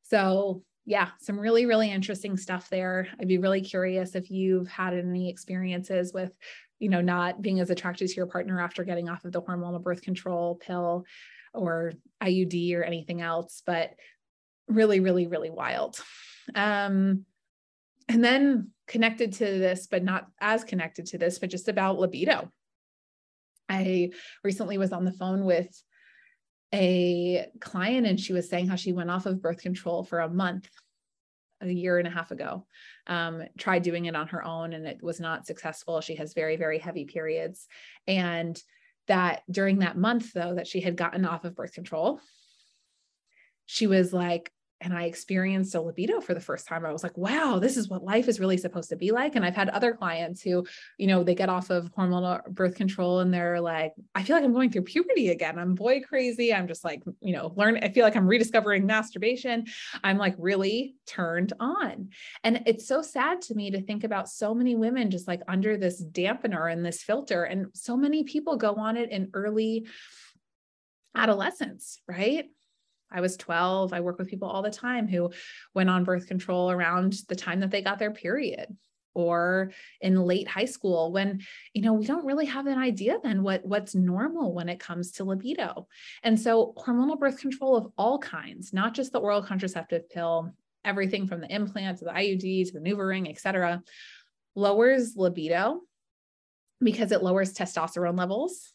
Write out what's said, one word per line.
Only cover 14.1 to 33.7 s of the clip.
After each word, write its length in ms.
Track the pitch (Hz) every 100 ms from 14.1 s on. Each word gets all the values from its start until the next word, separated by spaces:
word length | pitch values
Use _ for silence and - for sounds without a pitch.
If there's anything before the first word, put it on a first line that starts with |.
| _ _ _ _ _ -
really, 320 | 220 220 196
really, 260 | 185 180 170
really 240 | 165 160
wild. 500 | 165 123 123 - - - - - - -
Um, 680 | 208 208 202 202 196 196 190 190 _ _ _ _ _ _ _ -
and 160 | 226
then 460 | 240 262 285 247 190 _ -
connected 480 | 226 226 226 226
to 100 | 190
this, 420 | 208 190 185 185 -
but 160 | 185
not 260 | 185 185 - _
as 240 | 208 226
connected 420 | 226 185 160 - 170
to 120 | 170
this, 200 | 175 180
but 120 | 185
just 180 | 185 220
about 300 | 196 190 180
libido. 520 | 185 147 226 277 - _ _ _ _ _ _ _ _ _ _ _ -
I 420 | 190 190 185 175 - - -
recently 360 | 202 196 202 196
was 140 | 190
on 120 | 180
the 80 | 185
phone 320 | 185 185 190
with 360 | 190 175 185 - _ _ - _ _ _ _ _ _
a 760 | 202 185 180 175 175 175 180 - -
client, 460 | - 185 196 254 226
and 120 | 180
she 140 | -
was 160 | 180 175
saying 200 | 180 180
how 80 | 180
she 160 | 185
went 180 | 180 170
off 160 | 180 190
of 160 | 190
birth 180 | 170 175
control 440 | 185 185 185 170
for 160 | 185 170
a 80 | 165
month 400 | 175 180 185 - _ _ _ _ _ _ _ _ _
a 80 | 180
year 300 | 180 180 175
and 80 | 170
a 60 |
half 180 | 175 165
ago, 340 | - - 190 - - - - -
um, 340 | 175 165 165 - -
tried 240 | -